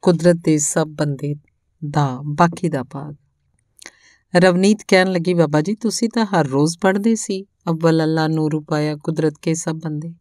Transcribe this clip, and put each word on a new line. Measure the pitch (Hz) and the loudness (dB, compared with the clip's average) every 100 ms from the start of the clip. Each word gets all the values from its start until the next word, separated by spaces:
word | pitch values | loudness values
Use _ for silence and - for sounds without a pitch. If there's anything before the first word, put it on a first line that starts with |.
ਕੁਦਰਤ | - 170 170 170 | 2 4 4 2
ਦੇ | 165 151 | 2 0
ਸਭ | 147 - 156 | 0 -2 -4
ਬੰਦੇ | 151 147 135 143 147 _ _ _ _ 147 | -2 -4 -2 -6 -8 _ _ _ _ -4
ਦਾ | 151 139 127 147 | 0 0 -2 -8
ਬਾਕੀ | 151 175 170 175 | 2 2 2 -4
ਦਾ | 147 | -4
ਭਾਗ। | 123 139 147 143 _ _ _ _ _ _ - _ _ _ _ 180 | -6 -12 -12 -16 _ _ _ _ _ _ -20 _ _ _ _ 4
ਰਵਨੀਤ | 185 180 190 214 - | 4 4 4 2 2
ਕਹਿਣ | 185 185 | 2 4
ਲੱਗੀ, | 180 170 | 0 -2
"ਬਾਬਾ | 175 156 151 | 0 2 2
ਜੀ, | 156 214 | -2 -2
ਤੁਸੀਂ | 220 - 233 | -4 -2 -2
ਤਾਂ | 233 214 | -2 0
ਹਰ | 190 143 | 0 0
ਰੋਜ਼ | 135 151 170 | 0 0 0
ਪੜ੍ਹਦੇ | 196 196 220 220 | 0 2 0 -2
ਸੀ, | - 190 | -4 -8
'ਅੱਵਲ | 196 _ - 165 165 160 | -8 _ -6 0 2 2
ਅੱਲਾ | 160 160 156 | 2 0 0
ਨੂਰ | 160 156 156 151 | 0 0 -2 -4
ਪਾਇਆ | 151 151 151 | -2 -2 -4
ਕੁਦਰਤ | 156 165 160 151 | -6 -2 -2 -2
ਕੇ | - | -4
ਸਭ | 160 170 | -4 -4
ਬੰਦੇ।' | 160 160 151 165 170 | -6 -6 -8 -10 -14